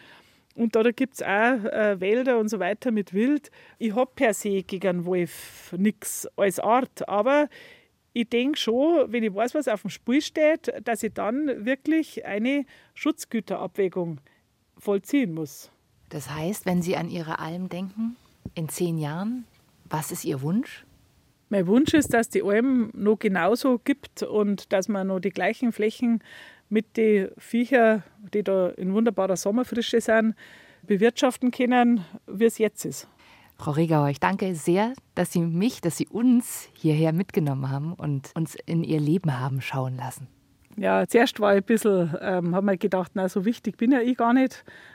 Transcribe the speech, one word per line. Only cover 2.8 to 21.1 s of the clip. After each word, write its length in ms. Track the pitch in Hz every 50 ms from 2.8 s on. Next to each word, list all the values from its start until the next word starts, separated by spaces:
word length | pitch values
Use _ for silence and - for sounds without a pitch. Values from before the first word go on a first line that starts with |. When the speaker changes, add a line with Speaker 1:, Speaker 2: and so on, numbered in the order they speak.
| - 254
Speaker 1:
mit 240 | 220 208 196 - 180
Wild. 360 | 196 226 262 294 285 - - - - - - - _
Ich 160 | 233 220 196
hab 220 | 247 269 - _
per 180 | - 269 226 196
se 280 | - - 208 196 196 180
gegen 260 | - 196 180 196 190
einen 160 | 175 175 170
Wolf 680 | 180 185 180 175 170 - - - - - - - - 185 180
nix 500 | 196 214 - - - - - - - - -
als 220 | - 202 196 180 -
Art. 500 | - 202 226 262 262 - - - - -
Aber 400 | 190 208 214 277 277 294 294 - - - - - - - _ _ _ _ _ _ _
ich 160 | 233 226 -
denk 300 | 247 240 247 277 302 -
schon, 540 | - 226 226 247 285 320 349 302 254 214 208
wenn 100 | 240 220
ich 120 | 214 185
weiß, 200 | 196 226 254 -
was 140 | 302 - -
auf 140 | 214 196 -
dem 80 | 190
Spiel 300 | - - - 233 247 294
steht, 520 | 294 - - 330 302 302 320 330 - - - - 220
dass 180 | 240 233 - -
ich 100 | 208 -
dann 500 | 196 190 202 240 277 311 285 240 - 208
wirklich 640 | 247 277 269 _ 302 320 320 294 - - - -
eine 380 | - 196 208 220 262 277 285 269 - - - _ _ _
Schutzgüterabwägung 1300 | - - 294 330 - - - - 226 - - 190 - - 185 - - 190 180 170 185 175 170 160 139 - _ _ _ _ _ _ _ _ _ _
vollziehen 560 | - - 208 202 196 - - - 285 254 180 160
muss. 380 | 160 156 139 - - - - _ _ _ _ _ _ _ _
Speaker 2:
Das 220 | - 156 135 135
heißt, 360 | 147 156 156 175 214 - -
wenn 160 | 185 180 180 165
Sie 140 | 175 180
an 120 | 156 165 -
Ihre 300 | 175 175 160 156 160 -
Alm 300 | 156 160 165 180 185 175
denken, 480 | 175 175 190 190 196 214 226 233 240 - _ _ _ _ _ - -
in 140 | 175 160 151
zehn 300 | - - 180 170 165 160
Jahren, 460 | 151 143 156 170 202 220 247 254 226 - _ _ _ _ _ _ _ -
was 220 | - 160 156 -
ist 140 | 175 - -
Ihr 180 | 170 156 131 135
Wunsch? 420 | 151 180 226 285 - - - - _ _ _ _ _